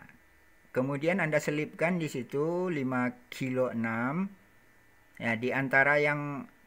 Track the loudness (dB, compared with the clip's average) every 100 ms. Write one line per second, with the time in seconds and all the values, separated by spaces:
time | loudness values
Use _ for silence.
0 | -8 -20 -20 -20 -20 -20 -6 -2 0 0
1 | 0 2 2 0 0 -2 -4 -2 0 0
2 | -2 -4 -4 -2 0 0 -2 -2 -2 0
3 | -2 -4 -12 -6 -2 0 0 0 -2 -2
4 | -2 -2 -4 -6 -20 -20 -20 -20 _ -20
5 | _ -6 -2 0 0 0 2 4 6 6
6 | 4 0 -4 -6 -10 -18